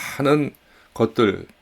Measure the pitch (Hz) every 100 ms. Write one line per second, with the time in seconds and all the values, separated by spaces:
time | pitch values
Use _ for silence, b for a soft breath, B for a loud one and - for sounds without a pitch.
0 | - - 139 151 135 - b b b -
1 | 113 - 107 92 87 _